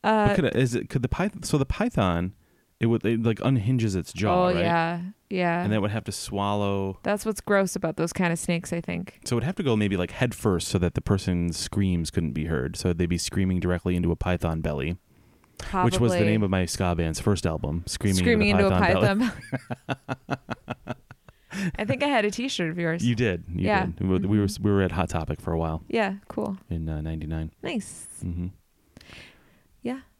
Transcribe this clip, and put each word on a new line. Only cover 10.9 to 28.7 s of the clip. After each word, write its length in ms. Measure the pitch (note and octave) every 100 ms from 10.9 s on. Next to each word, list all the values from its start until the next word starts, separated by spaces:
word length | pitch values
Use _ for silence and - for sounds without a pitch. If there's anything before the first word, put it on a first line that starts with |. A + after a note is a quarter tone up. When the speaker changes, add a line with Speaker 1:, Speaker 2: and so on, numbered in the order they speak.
Speaker 2:
the 80 | -
person's 560 | - G2 - F2 E2+ D#2
screams 540 | - - G2 F2 D#2+
couldn't 200 | - E2
be 120 | D#2 D#2
heard. 320 | D#2+ B1+ -
So 160 | F#2
they'd 140 | E2+ F2
be 80 | F2
screaming 420 | - - F#2+ F2+
directly 360 | F2+ F2+ - F2+
into 140 | F2
a 40 | E2
python 460 | F2+ F2+ F2 E2
belly, 360 | D#2+ D2 C#2+ F2+ _ _ _ _ _ _
Speaker 1:
Probably. 340 | - F#3+ F#3
Speaker 2:
which 80 | F#3
was 140 | A#2+
the 80 | -
name 200 | G#2 G#2+
of 60 | G2+
my 140 | F#2 F2
ska 300 | - F#2 E2+
band's 240 | E2 D#2+
first 260 | - G2 F#2
album, 380 | D#2 - E2 F2
Screaming 280 | - G2+ F#2
Speaker 1:
Screaming 320 | - A3 G#3
Speaker 2:
into 140 | F#3
a 40 | G3
Speaker 1:
into 100 | F#3+
a 20 |
Speaker 2:
Python 400 | E3+ F#3 G3+ G3
Speaker 1:
python 220 | A#3+ - - C3 - A#2+ -
Speaker 2:
Belly. 100 | C3+ - C3 -
Speaker 1:
belly. 680 | C3+ - A#2 - A#2+ - - _ - - _ _ F#3+ G3
<laughs> 80 | -
I 60 | G#3
think 180 | C4
I 40 | C#4+
had 160 | C4
a 80 | G#3
T-shirt 380 | G3+ C4 - E3+
of 80 | E3+
yours. 260 | E3+ E3+ B2
Speaker 2:
You 100 | A2+
did. 280 | A#2+ F2 E2+
You 120 | F2 F#2
Speaker 1:
Yeah. 220 | G3+ C3
Speaker 2:
did. 120 | E2+ F#2+
We, 120 | F#2
we 200 | F#3+ G#2
were, 60 | -
Speaker 1:
Mm-hmm. 180 | G#2
Speaker 2:
we 80 | G#2
were 100 | G2
at 80 | F#2
Hot 160 | E2 E2
Topic 320 | E2 D#2+ -
for 100 | -
a 60 | E2
while. 260 | A#2 D#3+ -
Speaker 1:
Yeah, 260 | A#3 G3+ G3 -
cool. 280 | - G#3+ F#3+ -
Speaker 2:
In, 180 | E3 A2+
uh, 140 | D#2+
ninety-nine. 500 | D#2+ D#2+ D#2 D#2+ D#2+ _
Speaker 1:
Nice. 440 | - B3 - - - -
Speaker 2:
Mm-hmm. 240 | F#2 E2+ F2 - _